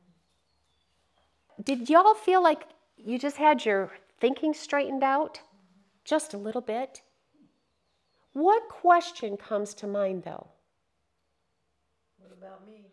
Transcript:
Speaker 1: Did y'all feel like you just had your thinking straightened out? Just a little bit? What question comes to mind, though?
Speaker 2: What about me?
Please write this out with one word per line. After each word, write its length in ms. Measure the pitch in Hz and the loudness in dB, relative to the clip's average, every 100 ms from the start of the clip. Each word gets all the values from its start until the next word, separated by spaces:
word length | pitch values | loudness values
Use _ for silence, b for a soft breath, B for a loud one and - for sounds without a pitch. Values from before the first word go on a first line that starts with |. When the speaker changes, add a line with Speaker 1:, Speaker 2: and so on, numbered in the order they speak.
| 180 _ _ _ _ _ _ _ _ _ _ _ _ _ _ - | _ _ _ _ _ _ _ _ _ _ _ _ _ _ _ -10
Speaker 1:
Did 280 | 214 262 233 | -6 -4 4
y'all 240 | 320 403 | 6 6
feel 280 | 427 - 370 | 4 2 4
like 260 | 349 302 - - _ _ | 4 2 -6 -20 _ _
you 220 | 208 247 | -8 -6
just 180 | 277 285 | -6 2
had 300 | 302 277 220 | 2 2 2
your 260 | 196 190 - _ _ | 0 -2 -10 _ _
thinking 360 | 240 277 311 | -2 0 -2
straightened 500 | 302 - 285 269 269 | -4 -4 -2 -2 -2
out? 360 | 269 277 311 - - _ _ _ _ _ | 0 0 -2 -8 -20 _ _ _ _ _
Just 280 | - 302 302 | -2 -2 -2
a 60 | 202 | -10
little 240 | 208 247 | -8 -8
bit? 400 | 240 220 262 - _ _ _ _ _ _ _ _ _ _ _ _ _ | -6 -6 -8 -12 _ _ _ _ _ _ _ _ _ _ _ _ _
What 360 | 269 339 453 453 | 0 2 2 0
question 640 | - 349 349 339 - 220 202 | -2 4 4 4 -8 -10 -10
comes 380 | - 208 208 | -6 -6 -6
to 120 | - 208 | -10 -8
mind, 360 | 202 196 185 | -4 -4 -4
though? 240 | 170 151 - _ _ _ _ _ _ _ _ _ _ _ _ _ _ _ _ _ | -10 -14 -18 _ _ _ _ _ _ _ _ _ _ _ _ _ _ _ _ _
Speaker 2:
What 140 | 185 | _
about 340 | 180 190 190 202 | -20 -20 -20 -20
me? 200 | 214 196 | -20 -20